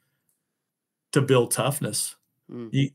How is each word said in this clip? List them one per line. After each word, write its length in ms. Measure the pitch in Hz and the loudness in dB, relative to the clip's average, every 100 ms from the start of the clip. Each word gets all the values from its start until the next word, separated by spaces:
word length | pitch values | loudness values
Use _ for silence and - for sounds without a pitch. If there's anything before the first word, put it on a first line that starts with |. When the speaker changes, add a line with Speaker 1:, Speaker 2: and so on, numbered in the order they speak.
| _ _ _ _ _ _ _ _ _ _ _ | _ _ _ _ _ _ _ _ _ _ _
Speaker 1:
to 100 | 143 | 0
build 300 | 127 131 117 | 4 4 4
toughness. 640 | - 120 139 113 - - - _ _ - | 0 -2 -2 -4 -4 -6 -10 _ _ -16
Speaker 2:
Mm. 180 | 120 117 | -14 -4
Speaker 1:
You, 180 | 131 139 | -2 -2